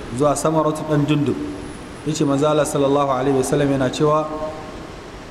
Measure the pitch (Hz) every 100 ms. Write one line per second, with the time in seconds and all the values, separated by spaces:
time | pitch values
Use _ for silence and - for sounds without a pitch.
0 | - 120 147 139 160 160 151 151 156 147
1 | 143 147 127 - - - - - - -
2 | 151 151 143 139 151 151 139 147 135 143
3 | 139 127 139 135 131 147 143 135 127 127
4 | 151 151 151 - - - - - - -
5 | - - -